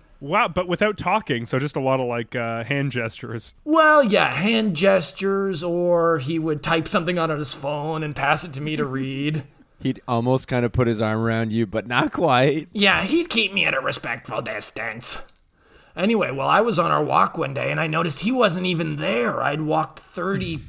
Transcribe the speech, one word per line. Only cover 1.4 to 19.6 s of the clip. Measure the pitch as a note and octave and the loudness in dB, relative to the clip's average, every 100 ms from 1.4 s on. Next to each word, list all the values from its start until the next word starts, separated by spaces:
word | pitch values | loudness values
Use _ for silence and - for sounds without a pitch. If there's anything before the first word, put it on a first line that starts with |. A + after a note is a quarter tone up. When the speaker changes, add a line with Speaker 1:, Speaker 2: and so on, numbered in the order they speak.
| A#2 | -2
Speaker 1:
so | C3 | -2
just | D3 D3+ | -2 -2
a | |
lot | C3 C3 | 0 0
of, | B2 | 0
like, | A#2+ A#2 B2 | -4 -4 -4
uh, | A#2 A2+ | -4 -4
hand | A2+ C#3 C#3 | -2 -2 -2
gestures. | B2 A2+ - A#2 A2+ - - - | -2 -4 -6 -8 -8 -10 -8 0
Speaker 2:
Well, | D#4+ D#4 D4+ | 4 6 6
yeah, | B3 F#3+ D3+ | 6 4 2
hand | B2+ G3+ A3+ G#3+ D3+ | 2 0 2 0 2
gestures, | G3 F#3+ D#3 - G3 G3 G3 F3 | 4 4 2 -4 -2 0 -2 -4
or | F3 E3+ F3 E3+ E3 E3 | -2 0 4 4 4 2
he | C3 E3 | 0 -2
would | D#3 D3+ | 0 -2
type | D#3 E3 - | 0 0 0
something | G3 E3 F3+ | 0 0 0
on | D#3+ | 0
his | D3+ D3 | -2 -2
phone | - C#3 D3 D3+ D#3+ | -4 -4 -4 -4 -4
and | D3+ C#3+ | -4 -2
pass | C#3 G3+ | 0 0
it | F3+ | -2
to | C3+ | -6
me | D3+ D3+ | -4 -2
to | C#3+ | -2
read. | C3 C3+ C3+ D3 D#3 - _ | -2 -4 -4 -2 -2 -6 _
Speaker 3:
<laughs> | _ - | _ -6
He'd | C3 - - | -4 -4 -2
almost | A#2 A#2+ C3 - | 0 2 0 0
kind | B2 A#2+ | 0 0
of | |
put | C3 A#2 | 2 2
his | A2 | 2
arm | A2 A2 | 0 0
around | A2+ A2+ A2+ | 0 0 0
you, | A2 G#2+ | 0 0
but | A2 G#2 | -2 -2
not | B2 C#4+ | 0 0
quite. | - E3 D3+ D3 D3+ D3+ | 2 2 4 4 2 -4
Speaker 2:
Yeah, | G#3+ G3+ E3+ | 0 2 2
he'd | F#3 D#4+ - | 2 -2 0
keep | A#3 G3+ | 0 0
me | G3+ D#3+ | 0 0
at | C3+ | 0
a | |
respectful | C3 - C3 A#2 - A2+ | -2 -4 -6 -8 -8 -8
distance. | A#2 A2 - - A2+ A2 - - - _ _ _ _ _ _ - | -6 -6 -8 -8 -8 -6 -6 -6 -10 _ _ _ _ _ _ -2
Anyway, | G3 A3+ C3+ | 0 2 0
well, | C3+ C3+ | -2 2
I | F3 | 4
was | A3+ E3 | 4 2
on | E3 | 2
our | D3 | 2
walk | D3 D3+ F#3+ - | 2 2 2 0
one | C#3 | -4
day, | C3+ C3 | -2 -2
and | D3 | -2
I | D#3 | -2
noticed | D#3 E3+ - | 0 -2 -2
he | G3+ | 0
wasn't | B3+ G#3+ F3 F#3 | 2 2 2 -2
even | E3 D#3+ D3 | -2 -2 -4
there. | D#3 A3+ A#3 - | -2 -2 -2 -2
I'd | C3+ D3+ | -2 -2